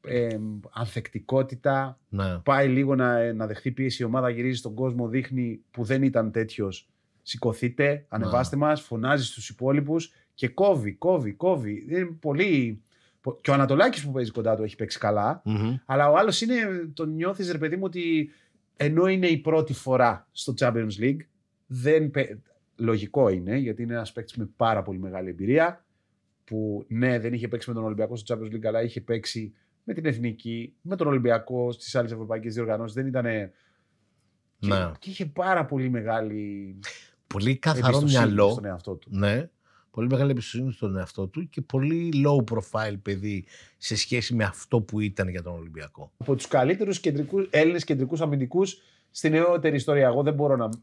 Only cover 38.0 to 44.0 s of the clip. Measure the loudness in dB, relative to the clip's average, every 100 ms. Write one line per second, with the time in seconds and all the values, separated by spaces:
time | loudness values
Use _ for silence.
38 | 6 6 6 6 4 4 -6 -10 -10 -12
39 | -6 0 2 2 -4 _ _ _ _ -4
40 | 0 2 2 0 -2 -4 -4 -4 -4 -4
41 | -6 -6 -6 -6 -8 -8 -4 -2 0 0
42 | 0 2 4 4 2 -4 -4 -4 -4 -6
43 | -4 -4 -4 -6 -8 -20 -20 _ -6 -4